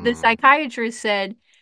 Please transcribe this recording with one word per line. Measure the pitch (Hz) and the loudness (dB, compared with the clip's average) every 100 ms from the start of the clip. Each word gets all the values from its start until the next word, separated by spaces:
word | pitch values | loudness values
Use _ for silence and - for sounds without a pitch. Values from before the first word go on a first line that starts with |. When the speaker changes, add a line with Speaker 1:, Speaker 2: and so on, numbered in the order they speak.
Speaker 1:
the | 240 | -4
Speaker 2:
Mm. | 240 | 0
Speaker 1:
psychiatrist | 233 226 269 294 285 247 233 233 | 0 4 4 4 0 -6 -8 -6
said | 220 202 196 220 _ _ | -4 -2 -4 -10 _ _